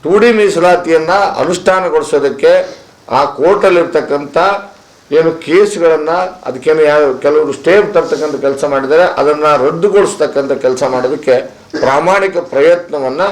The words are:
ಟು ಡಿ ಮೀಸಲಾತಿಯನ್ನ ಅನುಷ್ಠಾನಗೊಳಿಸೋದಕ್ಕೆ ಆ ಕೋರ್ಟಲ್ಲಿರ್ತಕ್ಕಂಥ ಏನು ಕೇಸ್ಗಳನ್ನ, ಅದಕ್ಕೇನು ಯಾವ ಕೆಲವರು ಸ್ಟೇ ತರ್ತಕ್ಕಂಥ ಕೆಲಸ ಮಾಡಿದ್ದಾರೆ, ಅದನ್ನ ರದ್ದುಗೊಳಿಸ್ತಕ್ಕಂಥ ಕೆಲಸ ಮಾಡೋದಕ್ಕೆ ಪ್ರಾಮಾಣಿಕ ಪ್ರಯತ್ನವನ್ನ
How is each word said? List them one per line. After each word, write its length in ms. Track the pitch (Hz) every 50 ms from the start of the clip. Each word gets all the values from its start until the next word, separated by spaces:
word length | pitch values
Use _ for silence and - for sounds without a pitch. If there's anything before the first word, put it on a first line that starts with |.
| -
ಟು 140 | 156 185
ಡಿ 140 | 214 220 240
ಮೀಸಲಾತಿಯನ್ನ 800 | 226 214 208 196 - 165 170 180 180 175 - 165 165 160 160 165
ಅನುಷ್ಠಾನಗೊಳಿಸೋದಕ್ಕೆ 1600 | 185 202 196 185 - - 131 160 180 175 - 196 185 185 185 170 151 156 143 - - 143 147 139 143 - - 160 175 185 180 - - - - - _ _ _ -
ಆ 160 | 117 131 147
ಕೋರ್ಟಲ್ಲಿರ್ತಕ್ಕಂಥ 1120 | 143 - - 139 175 202 - - 190 180 170 165 - - 156 135 - 139 143 147 139 - 160 175 196 196 202 - - - - _ _ _ _ _ _
ಏನು 200 | 143 160 165 165
ಕೇಸ್ಗಳನ್ನ, 760 | 160 - - 143 156 185 208 202 202 180 170 165 160 156 151 160 170 180 185 180 - - -
ಅದಕ್ಕೇನು 360 | - 127 127 127 156 156 156
ಯಾವ 320 | 156 147 147 151 151 139 123
ಕೆಲವರು 400 | 120 - 143 147 151 151 139 131
ಸ್ಟೇ 280 | - - 165 180 208
ತರ್ತಕ್ಕಂಥ 600 | 202 - - 170 156 - 156 135 151 151 143 135
ಕೆಲಸ 220 | 139 139 139 135 151
ಮಾಡಿದ್ದಾರೆ, 400 | 147 139 135 135 131 147 165 180
ಅದನ್ನ 420 | 175 - - 135 147 151 151 151
ರದ್ದುಗೊಳಿಸ್ತಕ್ಕಂಥ 1040 | 151 151 139 127 147 160 170 170 208 190 202 185 143 - - 151 143 - 143 139 135
ಕೆಲಸ 320 | 139 120 - 127 127 127 147
ಮಾಡೋದಕ್ಕೆ 540 | 131 127 127 123 131 143 - - 131 127 127 131 - - - - - - 151
ಪ್ರಾಮಾಣಿಕ 580 | - 127 135 147 160 180 190 202 196 190 -
ಪ್ರಯತ್ನವನ್ನ 840 | 175 165 - - 135 143 165 175 170 170 - 156 147 131 127 135 156 185 208